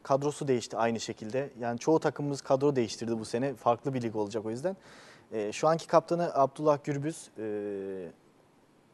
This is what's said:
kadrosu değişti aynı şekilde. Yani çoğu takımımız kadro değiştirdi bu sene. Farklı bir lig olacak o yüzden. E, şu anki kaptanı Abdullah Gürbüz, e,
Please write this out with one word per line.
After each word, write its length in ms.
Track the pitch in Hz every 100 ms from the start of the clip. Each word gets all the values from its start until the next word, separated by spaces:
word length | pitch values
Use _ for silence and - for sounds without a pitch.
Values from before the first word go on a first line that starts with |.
kadrosu 460 | - 139 143 143 147
değişti 280 | 127 - 104
aynı 240 | 117 113
şekilde. 500 | - 110 107 127 139 -
Yani 180 | 120 117
çoğu 220 | - 160
takımımız 400 | 156 143 143 139
kadro 340 | - 135 143 135
değiştirdi 420 | 110 - 113 113
bu 60 |
sene. 300 | 110 117 139
Farklı 400 | 117 123 117 147
bir 80 | 131
lig 140 | 117 107
olacak 300 | 104 110 107
o 40 |
yüzden. 260 | 117 165 196 - - - - -
E, 200 | 110 104
şu 160 | 104 156
anki 180 | 165 -
kaptanı 480 | 170 - 170 170
Abdullah 500 | 139 135 - 151 143
Gürbüz, 460 | 156 143 143 160 - -
e, 60 | 110 104 104 98 98 95 85 - _ _ _ _ _ _ _